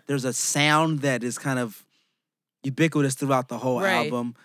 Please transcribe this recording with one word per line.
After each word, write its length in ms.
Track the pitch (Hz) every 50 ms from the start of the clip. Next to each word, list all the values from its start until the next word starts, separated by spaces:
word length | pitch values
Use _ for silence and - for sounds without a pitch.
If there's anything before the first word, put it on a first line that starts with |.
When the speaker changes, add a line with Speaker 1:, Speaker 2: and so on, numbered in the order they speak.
| _
Speaker 1:
there's 180 | - 139 139 123
a 100 | 131 117
sound 680 | - - - - 147 143 151 151 156 160 160 156 147
that 240 | 135 143 131 120 117
is 160 | 123 117 -
kind 180 | - 143 131
of 260 | 127 123 113 101 - - _ _ _ _ _ _ _ _ _ _ _ _ _ _ _
ubiquitous 540 | - 151 131 - 160 165 151 151 143 135 131
throughout 320 | - 143 135 135 127 123
the 100 | - 123
whole 240 | 113 117 131 127 120
Speaker 2:
Right. 240 | - 190 185 175 -
Speaker 1:
album. 300 | - 123 120 120 120 117 -